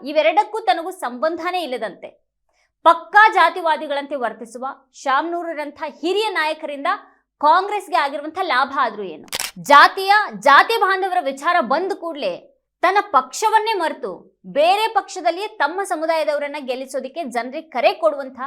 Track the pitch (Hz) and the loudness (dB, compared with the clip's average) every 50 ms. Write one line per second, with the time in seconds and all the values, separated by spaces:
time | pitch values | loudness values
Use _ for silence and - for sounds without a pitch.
0 | - 269 285 311 294 320 349 403 415 - - 440 - 381 349 339 330 359 370 - | -10 -2 0 2 2 4 2 2 0 0 -4 -6 -2 -2 -2 -2 -2 -8 -10 -8
1 | - 247 247 247 277 320 339 330 330 359 359 359 339 269 254 240 220 202 170 - | -8 -8 -6 -4 -4 -4 -4 -4 -6 -6 -4 -4 -6 -4 -6 -6 -8 -8 -10 -12
2 | - - _ _ _ _ _ _ _ _ _ _ _ _ _ _ _ 320 339 330 | -18 -20 _ _ _ _ _ _ _ _ _ _ _ _ _ _ _ 4 4 4
3 | 330 - - 415 427 440 - 381 330 339 339 370 339 320 311 277 311 294 285 277 | 0 2 6 6 6 6 6 6 4 4 2 0 -2 -2 -2 -2 -2 -6 -6 -6
4 | 277 277 302 277 240 226 220 214 247 226 - 254 247 262 - _ _ _ _ - | -6 -6 -6 -6 -6 -6 -6 -8 -16 -16 -14 -12 -12 -12 -12 _ _ _ _ -10
5 | - 277 262 277 320 339 339 339 349 339 330 285 294 285 294 - 320 302 - - | -2 0 0 0 0 -2 -6 -6 -6 -6 -8 -8 -8 -10 -10 -12 -12 -12 -12 -6
6 | - 339 370 403 453 440 381 339 311 311 311 311 320 285 294 277 277 330 392 403 | -4 -2 -2 0 -2 -2 -2 -2 -2 -2 -4 -6 -8 -12 -10 -6 -4 -4 -4 -4
7 | - _ _ _ _ _ _ _ - 294 320 359 381 403 415 415 370 311 311 339 | -6 _ _ _ _ _ _ _ 4 4 4 4 2 0 -4 -6 -6 -2 -2 0
8 | 294 285 277 302 285 311 311 349 381 339 262 247 277 254 277 294 269 233 208 208 | 0 0 -4 -6 -10 -10 -6 -6 -4 0 0 0 0 0 0 -2 -2 -2 -2 -6
9 | 202 185 156 151 - - - - - - - 185 165 - 285 285 320 370 381 392 | -10 -10 -12 -14 -14 -12 -10 -8 -8 -8 -10 -14 2 8 10 10 10 8 6 0
10 | 381 381 392 427 415 339 226 196 196 277 277 - 370 - 453 466 403 370 381 370 | 0 4 4 4 2 0 -6 0 4 6 8 8 6 6 2 0 2 2 0 0
11 | 370 381 359 359 302 269 269 269 285 330 349 349 302 214 262 311 370 392 - - | -2 -2 -2 -2 -2 -4 -6 -4 -2 0 0 0 0 0 0 -2 -2 -4 -6 -6
12 | 339 330 320 294 262 190 170 156 - _ _ _ _ _ _ _ - 349 381 415 | -6 -10 -8 -6 -6 -6 -6 -6 -14 _ _ _ _ _ _ _ 0 2 2 2
13 | 392 403 - 269 262 277 - - - 440 415 440 415 440 453 381 330 302 285 - | 0 2 2 2 2 2 -6 -2 0 2 2 2 2 2 -2 -2 -2 -4 -4 -6
14 | - 202 175 - - _ _ _ _ 190 180 269 302 339 381 403 440 453 440 403 | -10 -10 -10 -12 -16 _ _ _ _ -6 0 2 4 4 4 2 0 0 0 -2
15 | 381 381 - 370 311 349 330 349 403 427 427 - - 294 330 370 392 381 370 311 | -2 -2 -12 -4 -2 -2 -2 -2 -6 -10 -4 -2 -2 -2 -2 -4 -4 -4 -4 -4
16 | 311 320 330 320 302 302 294 294 294 285 285 302 277 247 247 254 269 262 277 277 | -2 -2 0 0 0 0 -2 -2 -4 -6 -8 -10 -8 -6 -6 -8 -8 -8 -8 -8
17 | 247 262 262 320 339 254 214 247 233 254 254 320 311 _ - 254 240 330 392 - | -8 -8 -10 -10 -10 -6 -6 -6 -6 -6 -10 -12 -12 _ -6 0 0 0 0 2
18 | - 311 294 277 277 262 262 254 262 | 0 0 0 0 -10 -12 -12 -12 -14